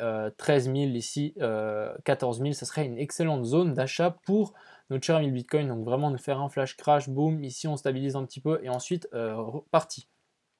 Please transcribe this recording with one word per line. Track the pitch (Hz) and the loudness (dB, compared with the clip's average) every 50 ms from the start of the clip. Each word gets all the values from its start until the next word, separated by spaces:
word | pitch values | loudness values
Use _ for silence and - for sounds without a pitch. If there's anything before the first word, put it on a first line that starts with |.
| 120 | -2
euh, | 113 110 110 110 107 - | -2 -2 -2 -4 -4 -6
treize | - - - 147 139 123 131 | -4 2 4 4 4 4 2
mille | 131 139 143 139 123 | 0 0 0 0 0
ici, | 117 113 - - 147 147 147 - - | -2 -4 -4 -4 -4 -4 -4 -2 -2
euh, | 147 113 110 107 107 107 107 107 107 - - - - | -2 0 0 0 -2 -2 -2 -2 -4 -6 -8 -4 0
quatorze | - 139 - 135 123 117 117 | 0 0 2 2 0 0 0
mille. | 131 147 143 | -2 -2 -4
Ça | - 127 | -4 -6
serait | - - 156 151 | -6 -4 -4 -4
une | 127 120 113 | -4 -4 -4
excellente | 147 143 - - 170 160 151 135 120 | -6 -6 -2 -2 0 0 0 0 0
zone | 113 135 165 180 165 131 | 2 2 4 4 4 2
d'achat | 127 131 131 - - 170 175 170 - _ | 0 0 -2 0 2 2 2 0 -2 _
pour | - 196 214 208 202 - - - - - - _ _ | 0 2 2 2 0 -2 -12 -20 -20 -20 -20 _ _
notre | 135 131 - | -4 -4 0
cher | - 165 | 2 2
ami | 160 151 139 | 4 4 2
Bitcoin. | 131 123 123 - - 151 143 135 | 0 -2 -2 0 0 0 0 0
Donc | 120 113 110 | -2 -4 -2
vraiment | 117 123 131 151 147 | 0 0 2 2 0
nous | 135 123 | 0 -2
faire | - - 139 135 | -2 -2 -2 -2
un | 143 139 | -2 -2
flash | - 143 135 131 - | -2 -2 -2 -2 -4
crash, | - - 151 147 147 135 135 | -2 4 6 6 6 6 2
boum, | 131 139 147 160 160 156 143 | 0 2 2 2 2 0 -2
ici | 131 123 - - | -6 -8 -6 -4
on | 156 151 | -4 -4
stabilise | 131 - 143 131 131 139 139 131 | -2 0 0 0 0 -2 -2 -2
un | 139 135 | -2 -4
petit | 127 - 135 | -6 -8 -4
peu | - 151 160 - - | -2 0 0 0 0
et | 127 | -2
ensuite, | 127 127 - - 180 170 - - - | -4 -4 -2 -2 -4 -4 -4 -6 -6
euh, | 120 117 110 110 | -4 -4 -2 -4
reparti. | 113 113 113 117 151 - _ - 160 - - - - - _ _ _ _ _ _ _ _ _ _ _ | -4 -6 -6 -6 -8 -6 _ 2 2 2 2 -4 -14 -16 _ _ _ _ _ _ _ _ _ _ _